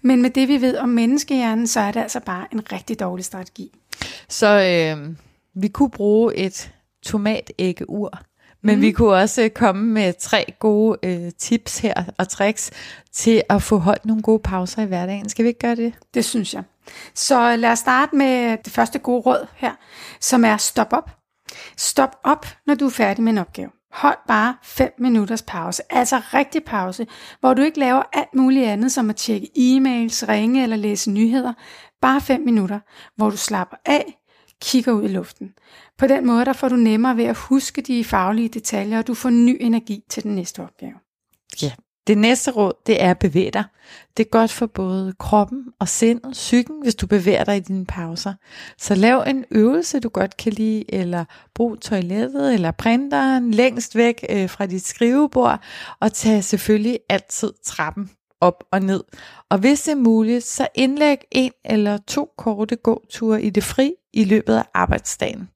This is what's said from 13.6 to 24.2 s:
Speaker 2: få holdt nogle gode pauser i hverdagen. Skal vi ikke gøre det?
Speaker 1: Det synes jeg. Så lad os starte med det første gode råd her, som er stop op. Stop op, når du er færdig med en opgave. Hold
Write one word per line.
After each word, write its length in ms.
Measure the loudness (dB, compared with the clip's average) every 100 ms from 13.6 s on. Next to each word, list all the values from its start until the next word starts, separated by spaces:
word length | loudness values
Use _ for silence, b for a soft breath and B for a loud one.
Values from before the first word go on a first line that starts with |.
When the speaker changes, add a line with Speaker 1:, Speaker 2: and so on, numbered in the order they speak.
Speaker 2:
få 160 | 0 0
holdt 280 | 2 0 -2
nogle 160 | -2
gode 180 | 0 0
pauser 420 | 0 -6 -6 -6
i 40 | -4
hverdagen. 440 | -4 -6 -8 -10
Skal 140 | -2
vi 40 | -2
ikke 100 | 0
gøre 160 | -4 -2
det? 180 | -4 -8 _
Speaker 1:
Det 120 | -4 -2
synes 280 | -4 -4
jeg. 100 | -8 -14 _ B B B -8
Så 400 | 0 2 4 2
lad 160 | 2
os 80 | 0
starte 360 | 2 2 2 2
med 420 | 2 2 0 -2 -4
det 80 |
første 260 | -2 -2 -2
gode 220 | -2 0
råd 260 | 2 0 -2 -6
her, 160 | -6 -6 B B B B
som 260 | 0 4 4
er 120 | 2
stop 360 | 0 -2 0
op. 180 | -2 -4 -20 _ _ B B B -6
Stop 380 | -2 0 0 0
op, 220 | -2 0 -2 -8 -2
når 80 | 0
du 100 | 0
er 40 |
færdig 340 | 0 0 2
med 80 | 0
en 60 | 0
opgave. 320 | -2 -10 -14 _ _
Hold 260 | 0 0 0